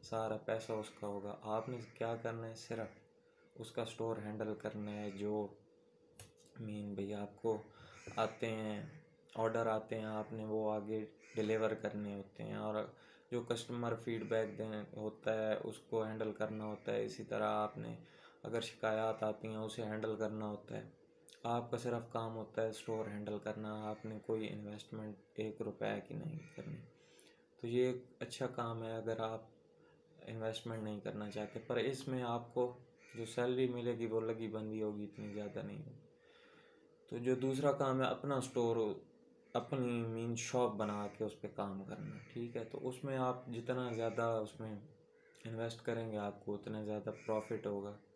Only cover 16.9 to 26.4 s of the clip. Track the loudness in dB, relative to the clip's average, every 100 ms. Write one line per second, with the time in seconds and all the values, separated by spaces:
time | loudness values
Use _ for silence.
16.9 | 2 2 -2 -2 2 4 4 2 0 -6
17.9 | -6 -12 -20 -20 -10 -2 0 -2 0 2
18.9 | 4 4 4 2 0 -2 -2 -2 -2 -2
19.9 | 0 0 2 2 0 -2 -4 -4 -6 -6
20.9 | -14 -20 -20 -20 -6 2 2 2 -2 0
21.9 | 0 0 -2 -2 -2 -4 2 2 0 -2
22.9 | 0 0 -2 -2 -2 -2 -4 -4 -4 -2
23.9 | -4 -4 -8 0 0 2 -4 -6 -8 -8
24.9 | -6 -6 -8 -12 -2 -2 0 -4 0 0
25.9 | 0 -2 -4 -4 -6